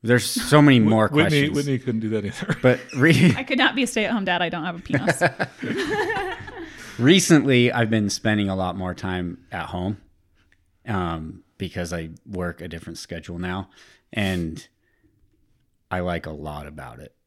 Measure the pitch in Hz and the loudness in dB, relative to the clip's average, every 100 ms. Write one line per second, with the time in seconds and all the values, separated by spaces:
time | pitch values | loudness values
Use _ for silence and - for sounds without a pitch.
0 | 113 120 - - - 151 147 127 107 110 | 4 2 2 -4 4 6 8 8 6 4
1 | 107 147 156 151 143 151 143 127 123 113 | 4 4 2 2 0 -2 -2 -4 -2 -4
2 | 110 110 101 - - 151 131 123 - 139 | -2 -4 -6 -8 -6 2 2 2 -2 2
3 | 151 160 175 - 262 262 262 - 247 - | 4 6 6 4 0 0 0 0 -2 -2
4 | 208 220 190 175 170 170 175 175 - - | -2 -2 -2 -2 -2 -4 -8 -10 -4 -2
5 | - - 175 - - - - 381 320 415 | -2 0 0 0 -8 -8 -8 -6 -4 -2
6 | 403 427 381 - 381 466 320 - - - | -2 -4 -6 -8 -14 -16 -16 -18 -16 0
7 | 123 190 - 160 135 127 120 110 113 110 | 6 6 6 4 6 4 4 2 0 2
8 | 104 - 113 107 101 95 92 90 92 87 | 0 -2 0 0 0 -2 -4 -4 -6 -6
9 | 95 92 87 87 _ 90 85 90 90 104 | -6 -4 -6 -8 _ -10 -8 -6 -6 -6
10 | _ _ _ _ _ _ _ _ - 101 | _ _ _ _ _ _ _ _ -6 -4
11 | 87 82 80 95 _ _ 92 90 87 87 | -4 -6 -10 -14 _ _ -10 -8 -8 -8
12 | 82 80 - 95 87 85 85 82 - - | -10 -16 -14 -8 -8 -8 -12 -14 -14 -16
13 | - 85 82 85 90 92 95 _ - _ | -14 -14 -12 -10 -6 -8 -10 _ -20 _
14 | _ - 98 92 82 80 - _ _ _ | _ -6 -4 -2 -6 -8 -18 _ _ _
15 | _ _ _ _ _ _ _ _ _ 92 | _ _ _ _ _ _ _ _ _ -6
16 | 90 85 78 76 76 73 73 76 65 60 | -4 -4 -8 -12 -10 -10 -12 -16 -18 -18
17 | 69 _ | -20 _